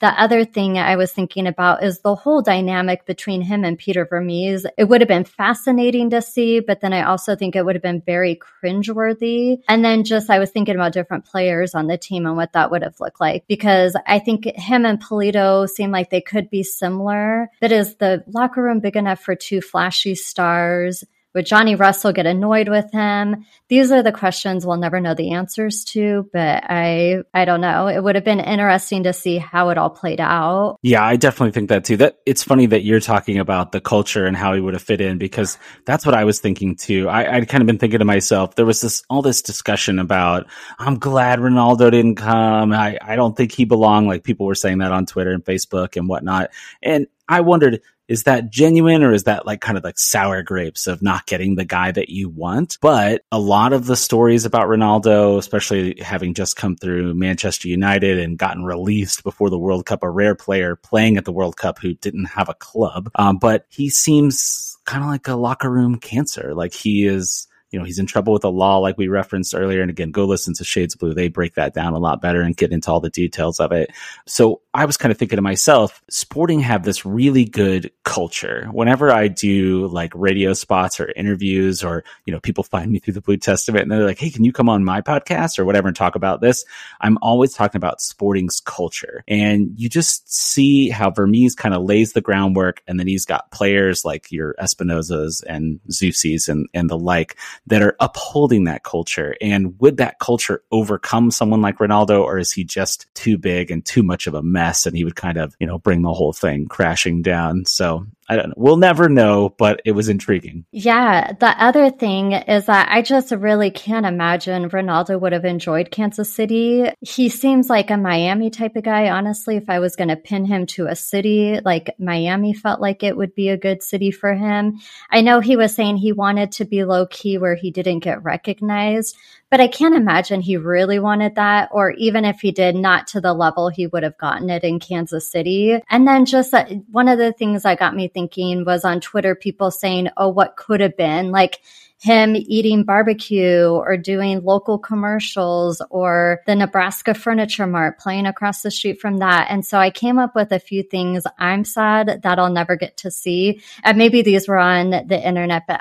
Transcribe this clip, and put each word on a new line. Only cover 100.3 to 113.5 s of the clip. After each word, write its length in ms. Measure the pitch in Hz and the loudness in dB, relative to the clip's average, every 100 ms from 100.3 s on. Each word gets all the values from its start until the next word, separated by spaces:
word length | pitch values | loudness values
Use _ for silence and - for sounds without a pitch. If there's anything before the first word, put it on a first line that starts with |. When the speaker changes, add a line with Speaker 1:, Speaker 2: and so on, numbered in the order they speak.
| 120 - - _ | -2 -2 -6 _
Speaker 2:
overcome 600 | 113 104 98 - 117 120 | -2 0 -4 0 2 2
someone 320 | - 107 110 | 2 2 2
like 160 | 101 - | 2 0
Ronaldo, 440 | 104 104 104 101 | 2 4 4 2
or 160 | - 92 | 2 -2
is 140 | 87 | -4
he 100 | 95 | -6
just 440 | 82 98 95 - - | -6 -6 -6 -6 -12
too 240 | - 117 98 | -6 -2 0
big 320 | 92 90 87 | 0 -2 -4
and 140 | 82 | -6
too 180 | - 123 | -2 0
much 240 | 90 87 85 | 2 0 -6
of 80 | |
a 80 | 76 | -4
mess, 440 | 82 90 85 - 85 | -2 0 0 -2 -4
and 100 | 85 | -4
he 80 | |
would 120 | 85 - | -6 -6
kind 220 | 90 80 | -6 -6
of, 180 | 76 - | -6 -6
you 80 | 82 | -8
know, 120 | 85 | -2
bring 240 | 98 87 | 0 2
the 100 | 87 | 0
whole 200 | 85 78 | 0 -2
thing 340 | - 90 71 - | -2 -4 -4 -6
crashing 560 | - 85 82 90 85 | -2 -2 -2 -2 -2
down? 420 | 92 85 82 90 | -2 -2 -2 -2
So 420 | 92 - 87 82 104 - - | -4 -2 -2 -4 -8 -14 -4
I 60 | |
don't 140 | 110 82 | -4 -4
know. 60 | 92 | 2
We'll 200 | 127 165 | 4 6
never 320 | 185 160 170 | 6 6 4
know, 460 | 131 107 101 101 - | 6 6 4 2 2
but 240 | 104 104 | 2 2
it 80 | 110 | 0
was 160 | 104 110 | 0 0
intriguing. 560 | 98 - 92 78 82 - | -2 0 -2 -4 -16 -14
Speaker 1:
Yeah. 600 | 214 226 233 240 175 - 196 | -4 2 2 4 2 0 2
The 240 | 233 - | 2 4
other 280 | 240 294 269 | 4 6 4
thing 420 | 269 214 190 196 | 2 -2 -2 -2
is 340 | 196 - 208 202 | -2 0 0 2
that 220 | 196 - | 2 4
I 100 | 220 | 2
just 300 | 233 269 262 | 2 0 0
really 400 | 208 214 | -2 0